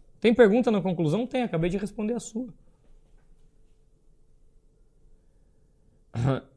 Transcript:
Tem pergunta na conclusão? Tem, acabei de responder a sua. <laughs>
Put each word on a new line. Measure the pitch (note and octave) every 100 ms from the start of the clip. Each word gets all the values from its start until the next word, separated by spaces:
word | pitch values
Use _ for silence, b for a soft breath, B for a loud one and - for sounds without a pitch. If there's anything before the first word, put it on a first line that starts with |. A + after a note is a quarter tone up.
| - -
Tem | A3
pergunta | A#3+ G#3+ A#3+ A#3
na | G#3
conclusão? | F#3 E3+ D3+ G3
Tem, | B3 B3+
acabei | A#3+ E3 F3
de | F#3+
responder | G3+ - G#3+
a | A#3+
sua. | - A3+ B3 - - _ - - _ - - - - _ - _ _ _ _ _ _ - - - _ _ _ _ - - _ _ _ _ _ _ _ _ _
<laughs> | A2+ C3 C3 -